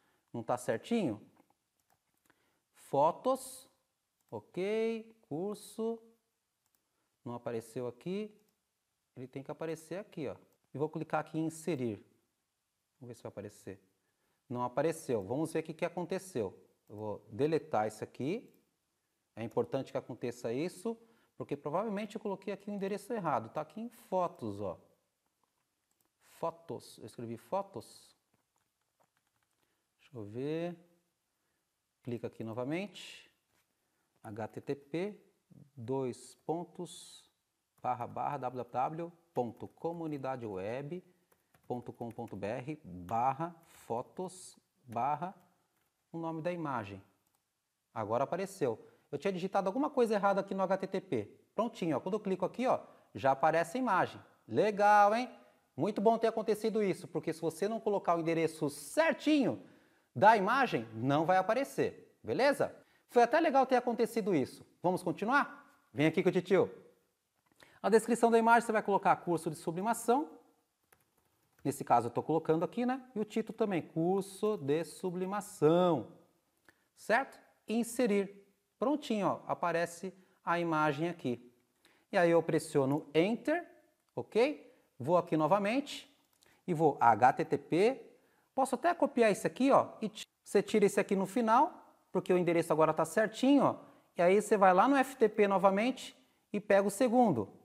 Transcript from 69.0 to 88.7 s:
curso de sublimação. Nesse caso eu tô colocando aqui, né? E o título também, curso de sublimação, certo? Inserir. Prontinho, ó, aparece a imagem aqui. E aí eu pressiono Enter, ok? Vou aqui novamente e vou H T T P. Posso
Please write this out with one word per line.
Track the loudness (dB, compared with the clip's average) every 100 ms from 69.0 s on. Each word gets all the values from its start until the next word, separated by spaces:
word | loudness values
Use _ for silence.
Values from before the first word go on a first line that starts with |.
| 4 2
curso | 0 -2 -4
de | -6
sublimação. | -6 -4 -2 -2 2 2 0 -10 _ _ _ _ _ _ _ _ _ _ _ _
Nesse | -6 -6
caso | 0 0 2
eu |
tô | -4
colocando | -2 -2 0 -2
aqui, | -2 -4
né? | -4 -6 -8
E | -8
o |
título | -6 -6 -6 -4
também, | -2 -2
curso | -4 -2 0 -2 -4 -4 -4 -2
de | -2 -2
sublimação, | -4 -8 -8 -6 -6 -6 -10 2 4 6 4 2 -4 -16 _ _ _ _ _ _ _
certo? | _ -2 0 -2 -10 _ _ -4
Inserir. | -2 -2 0 2 2 -2 -10 _ _ _ _
Prontinho, | -2 -2 -2 -2 0
ó, | -2 -4
aparece | -4 0 0 -2 -6 -14 -14 _ _
a | -4 -2
imagem | 0 2 0 0 -4
aqui. | -4 -6 -6 -8 _ _ _ _ _ _
E | 4
aí | 6
eu | 6
pressiono | 4 0 2 2 2 0 0
Enter, | 2 2 0 -2 -2 -4 -16 _ _ _
ok? | -10 -2 2 2 0 -14 _ _ -8
Vou | 0 2
aqui | 2 0
novamente | 2 2 2 -2 -4 -10 -16 _ _ _ _ _
e | -6
vou | 2 2 6
H | 4 8 6
T | 4
T | 0 -4
P. | 0 2 2 0 -8 _ _ _ _
Posso | -2 -2